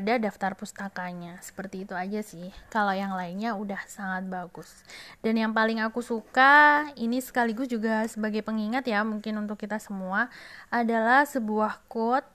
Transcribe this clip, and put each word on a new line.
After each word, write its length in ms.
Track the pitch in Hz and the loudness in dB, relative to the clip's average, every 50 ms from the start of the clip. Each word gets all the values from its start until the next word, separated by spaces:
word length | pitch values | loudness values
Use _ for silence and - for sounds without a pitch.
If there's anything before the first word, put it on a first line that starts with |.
ada 120 | 196 214 240 247 214 | 2 2 2 2 0
daftar 320 | 196 - - 196 190 196 | -2 -2 -2 -4 -4 -4
pustakanya. 800 | - 208 - - - 202 196 - 185 180 180 180 175 175 170 175 185 - | -6 -10 -12 -10 -10 -10 -10 -8 -8 -8 -8 -8 -10 -12 -12 -14 -16 -18
Seperti 400 | - - - 185 190 - 185 196 | -16 -12 -12 -12 -10 -10 -10 -10
itu 80 | - 190 | -8 -6
aja 320 | 180 185 196 214 214 214 | -6 -4 -4 -4 -6 -6
sih. 240 | - - 165 180 185 - - - - - | -8 -12 -14 -14 -14 -16 -18 -10 -4 0
Kalau 240 | 220 208 202 190 | 0 2 2 0
yang 160 | 190 196 196 190 | 0 -2 -4 -4
lainnya 400 | 185 180 170 180 196 220 240 214 | -4 -6 -6 -6 -6 -4 -4 -4
udah 320 | 196 214 196 196 190 - | -4 -6 -6 -8 -8 -10
sangat 400 | - - - 202 190 185 185 190 | -12 -12 -10 -6 -6 -4 -4 -6
bagus. 560 | 185 185 180 175 175 - 160 165 - - - - - - - - - - - | -6 -6 -8 -8 -10 -12 -16 -18 -18 -20 -20 -20 -20 -20 -18 -18 -20 -10 -4
Dan 160 | - 226 226 | -2 0 2
yang 160 | 226 220 220 220 | 2 2 2 2
paling 320 | 220 220 220 226 226 220 | 2 2 2 2 0 -2
aku 160 | 226 - 247 | -2 -4 -4
suka, 880 | 233 - 233 220 - - - 254 262 277 285 294 302 294 294 294 302 294 285 | -4 -4 -4 -6 -6 0 4 6 8 10 12 10 10 10 8 6 2 -2 -6
ini 240 | 254 226 226 247 262 | -6 -4 -2 -2 -2
sekaligus 480 | 254 - - 254 233 233 214 233 277 247 | -2 -2 0 0 2 2 0 -2 -4 -4
juga 400 | 240 220 214 220 220 220 220 226 | -4 -2 0 0 0 0 0 -2
sebagai 320 | - 214 214 214 208 214 | -4 -4 -4 -2 -2 -4
pengingat 480 | 208 220 220 220 214 214 240 269 254 247 | -4 -4 -4 -4 -2 -2 -2 -2 -2 0
ya, 160 | 208 202 214 | 0 0 0
mungkin 320 | 226 214 208 - 220 214 214 208 | 0 -2 -4 -4 -6 -4 -4 -4
untuk 160 | 208 214 - | -6 -6 -8
kita 160 | 214 202 208 | -6 -6 -6
semua, 560 | 214 - - 202 190 185 185 190 214 240 254 - - - - - - - - - | -6 -6 -8 -8 -8 -6 -2 -2 -2 -2 -2 -6 -16 -20 -20 -20 -20 -10 -4 -2
adalah 560 | 240 233 226 226 226 220 233 254 277 294 285 | 0 0 2 2 2 4 6 6 6 4 4
sebuah 560 | - 262 220 214 214 214 214 208 - - _ | 0 -4 -2 0 0 0 0 0 -2 -6 _
quote 400 | - - 226 226 233 247 285 - - | -8 -4 -2 0 0 0 0 -2 -4